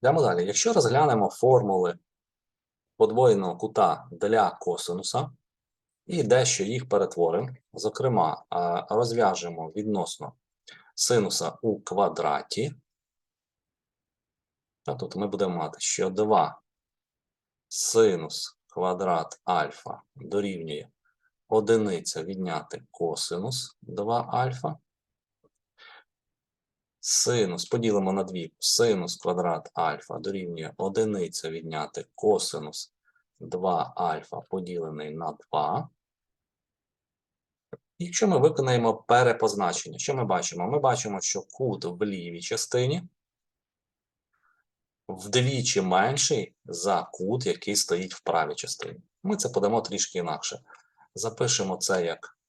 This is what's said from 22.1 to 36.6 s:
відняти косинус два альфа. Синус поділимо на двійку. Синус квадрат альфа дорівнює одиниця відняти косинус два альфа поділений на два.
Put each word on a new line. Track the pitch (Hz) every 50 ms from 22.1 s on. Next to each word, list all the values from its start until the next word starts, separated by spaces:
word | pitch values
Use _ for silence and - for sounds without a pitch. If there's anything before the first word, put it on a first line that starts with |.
| - 80 80
відняти | 87 98 92 92 90 82 76 - - - - - _
косинус | _ - 85 82 78 - - - 85 87 95 120 131 127 - - - _ -
два | - 87 92 101 107 117 120 123 - -
альфа. | 120 127 131 127 - - 156 156 - _ _ _ _ _ _ _ _ _ _ _ _ _ _ _ _ _ _ _ _ - - - - _ _ _ _ _ _ _ _ _ _ _ _ _ _ _ _ _ _ _ _
Синус | - - - - - 117 120 120 107 92 87 90 -
поділимо | - - 120 117 113 104 101 98 95 95
на | 98 95
двійку. | 92 92 90 82 80 _ _
Синус | - - - - 117 117 107 95 87 87 -
квадрат | - - - 90 87 90 87 85 80 - - _
альфа | - 85 80 76 71 - - 80 80
дорівнює | 80 95 98 98 92 87 85 82 80 78 -
одиниця | _ 92 98 98 107 113 110 104 98 90 80 - - - 82
відняти | 80 82 80 80 78 76 76 - _ - 76 _ _
косинус | - - 107 104 90 - - - 80 76 73 - - - - _ _ _ _ _ _ _ _ _ _
два | - - - 90 90 95 90 82 76 - -
альфа | - 90 82 80 76 - - - 76
поділений | - _ - 95 90 87 90 87 82 80 78 76 76 76
на | 76 80 82 80 76
два. | - - _ - - 76 76 87 117 - - _ _ _ _ _ _ _ _ _ _ _ _ _ _